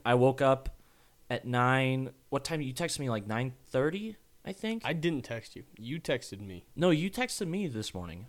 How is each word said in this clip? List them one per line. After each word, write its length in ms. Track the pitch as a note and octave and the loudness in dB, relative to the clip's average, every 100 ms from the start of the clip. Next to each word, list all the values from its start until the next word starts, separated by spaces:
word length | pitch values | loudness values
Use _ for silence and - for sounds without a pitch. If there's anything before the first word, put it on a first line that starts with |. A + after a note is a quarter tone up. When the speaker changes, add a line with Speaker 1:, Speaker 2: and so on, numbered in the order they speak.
| A#2 | 2
Speaker 1:
I 100 | B2 | 6
woke 260 | C3 B2+ | 6 6
up 340 | C3+ C3 - - - _ _ _ - | 4 4 0 -10 -20 _ _ _ -6
at 160 | B2 B2 | -4 0
nine. 680 | B2 B2 C3 C3 C3 C3 - - | 2 4 4 4 0 -2 -10 -4
What 140 | C#3 | -4
time? 180 | - D#3+ | -2 -4
You 120 | C3+ | -4
texted 260 | B2+ E3+ - | -4 -4 -2
me, 100 | C3+ | -2
like, 160 | A2+ G2+ | -2 -2
nine 280 | A2 B2+ B2+ - | -2 -2 -6 -2
thirty, 480 | C3 D3 F#3+ A3 G#3+ _ - - | 2 2 0 -8 -12 _ -16 -12
I 60 | |
think? 320 | F#3+ A3 A3+ C#3+ | -6 -4 -4 -2
Speaker 2:
I 80 | |
didn't 300 | D#3+ E3+ D3 | 0 0 0
text 320 | - A#2 - - | -4 -8 -10 -18
you. 80 | - - | -18 -14
You 200 | A2+ D#3+ | -8 -8
texted 420 | - B2+ - G2 | -2 -2 -2 -12
me. 240 | G2+ F2+ - - | -10 -12 -12 0
Speaker 1:
No, 160 | F3 | 4
you 180 | D#3 F3+ | 4 2
texted 380 | - B3+ - F#3 | -2 -4 -2 -4
me 180 | F#3 F#3 | -2 -2
this 260 | A2 G#2+ F#2 | -4 -6 -6
morning 320 | F2 E2+ | -8 -10